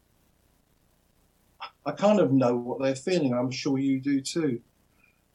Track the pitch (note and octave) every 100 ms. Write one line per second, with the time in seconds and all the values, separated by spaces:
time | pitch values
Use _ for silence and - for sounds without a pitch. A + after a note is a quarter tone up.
0 | _ _ _ _ _ _ _ _ _ _
1 | _ _ _ _ _ - - _ - -
2 | G3+ G#3 C3+ C3+ B2 A#2+ A#2+ B2 C3+ C3+
3 | - F3+ C3+ A#2+ C3 B2+ D3 C3+ C#3 C3+
4 | C#3 C#3 C3 E3+ D3+ A#2 _ _ _ _
5 | _ _ _